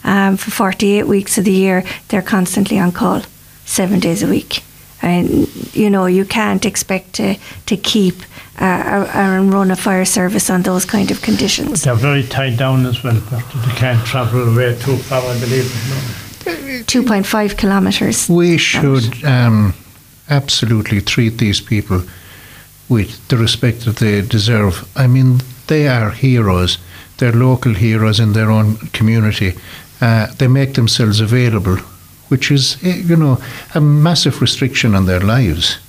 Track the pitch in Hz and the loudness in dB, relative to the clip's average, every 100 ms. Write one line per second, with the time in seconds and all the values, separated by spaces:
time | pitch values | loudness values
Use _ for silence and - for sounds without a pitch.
0 | - 196 196 190 - - 196 190 202 208 | 0 2 2 0 -4 -2 -2 0 2 2
1 | - 196 196 - 196 190 190 180 180 - | 2 0 0 0 2 2 2 0 -2 -12
2 | - 202 180 196 180 - 202 208 180 175 | -4 -4 0 0 0 0 0 0 0 0
3 | 262 294 - - - - - - 185 196 | -2 -2 -6 -20 -20 -20 -8 -2 0 0
4 | 170 165 - - - - - - - - | 0 -2 0 -2 -4 -12 -12 -20 -20 -6
5 | 170 175 175 - - - - - 214 196 | -2 0 0 0 -2 -4 -8 -2 2 2
6 | 185 185 196 240 208 196 208 - - 190 | 2 0 0 -2 -2 -2 -2 -4 -6 -6
7 | - - 208 196 - - - 202 - 220 | -6 -6 -4 -4 -10 -16 -6 -4 -2 2
8 | 185 180 - - - - 185 180 - 196 | 2 0 -14 -20 -20 -4 -2 -2 -2 -2
9 | 196 - 196 185 196 196 190 185 220 185 | -2 -2 0 2 2 2 2 0 0 0
10 | 185 - 180 208 - 185 180 185 - 202 | 0 0 0 -2 0 0 0 -2 -2 -2
11 | 196 - - 202 196 - - 220 135 120 | -2 -2 -2 -2 -2 -2 -4 -2 0 0
12 | 143 143 120 - 135 117 131 131 127 117 | 0 0 -2 -4 -2 -2 0 0 0 -2
13 | 127 113 - 117 - 135 120 - 127 120 | -2 -2 -2 -8 -6 -4 -4 0 0 0
14 | - 135 117 123 120 117 123 117 139 131 | 0 -2 0 0 2 2 2 0 -2 -2
15 | - 131 127 120 120 131 123 113 123 135 | -2 -2 -2 -4 -2 -2 -2 -6 -6 -6
16 | 127 - - - - 330 277 254 226 254 | -8 -12 -16 -10 -8 -8 -10 -10 -2 -2
17 | 240 214 196 220 208 - 202 196 185 196 | 0 0 0 -2 -2 0 0 2 0 0
18 | 202 - - 170 175 165 - - 147 135 | -2 -2 0 2 4 2 0 0 2 2
19 | 113 - 147 123 120 110 104 - - - | 0 -2 0 2 4 4 2 0 -12 -20
20 | - - - 143 139 - 113 113 104 101 | -20 -20 -2 -2 0 -2 0 0 0 -2
21 | - - 113 117 110 95 - 107 - 92 | 0 0 0 0 0 -2 -2 -4 0 -4
22 | 87 - - - - - - - - 117 | -4 -14 -20 -20 -20 -20 -20 -20 -2 0
23 | 98 - - 123 113 - 123 113 - - | 0 -8 -2 0 0 0 -2 -2 -4 0
24 | 110 104 101 113 104 113 104 85 - - | 0 0 0 0 2 2 2 -2 -8 0
25 | 127 131 131 127 - - - 156 147 123 | 2 4 4 2 0 -16 -2 0 2 2
26 | 107 - 135 123 104 90 90 - - - | -2 0 2 4 2 2 0 -2 -10 -20
27 | - - 123 117 131 127 127 104 117 110 | -20 -2 0 4 2 2 0 2 2 2
28 | 110 104 110 107 110 110 107 110 - - | 2 2 2 2 2 4 2 0 -6 0
29 | 110 113 107 - 98 - - - - - | 2 4 2 0 -2 -4 -14 -20 -20 -2
30 | 120 113 107 - 131 131 135 135 113 - | 2 2 0 0 2 4 2 0 0 2
31 | 110 104 110 123 123 110 90 92 - - | 2 2 2 2 2 0 0 -2 -4 -20
32 | - - - 131 - 143 131 - 185 180 | -20 -20 -2 -2 2 0 0 -4 -4 -2
33 | 175 165 151 127 - - - 160 147 147 | 2 2 4 0 -2 -16 -6 0 4 4
34 | 160 165 147 - 123 - 135 - 120 98 | 4 4 0 0 -2 0 -2 0 2 2
35 | 95 90 98 120 110 78 - - | 2 2 2 2 2 0 -4 -6